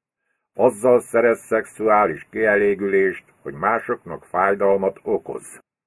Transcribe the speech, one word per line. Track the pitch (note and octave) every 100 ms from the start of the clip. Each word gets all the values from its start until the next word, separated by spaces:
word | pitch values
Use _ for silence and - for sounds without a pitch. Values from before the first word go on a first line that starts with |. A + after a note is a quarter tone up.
| _ _ _ _ _
Azzal | - A#2 G#2+ A#2+ B2
szerez | A#2 A#2 A#2 A2+
szexuális | - A2 G#2 - A2 G#2+ G2+ D2+ -
kielégülést, | G#2+ A2 G#2 G2+ G2 G2 G2 F#2+ F2+ - _
hogy | -
másoknak | C#2 F#2+ A2+ - A#2+ - D#2+ -
fájdalmat | F2 G2 G2+ G2 G2 F#2+ -
okoz. | - G2+ - - - - _ _